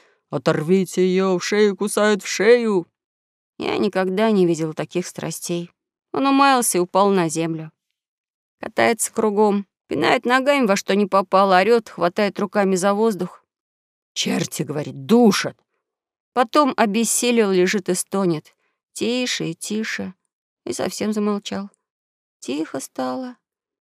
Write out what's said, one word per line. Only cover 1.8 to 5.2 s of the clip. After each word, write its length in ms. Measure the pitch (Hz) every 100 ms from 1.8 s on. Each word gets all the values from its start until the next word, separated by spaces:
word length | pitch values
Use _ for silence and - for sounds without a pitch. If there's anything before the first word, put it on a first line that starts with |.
| 202 - 208 208
в 40 | -
шею!» 600 | - 202 240 226 196 165 _ _ _ _ _ _ -
Я 200 | - -
никогда 520 | 214 185 190 185 226
не 140 | 208 180
видел 280 | 160 160
таких 340 | 156 151 175 180
страстей. 640 | -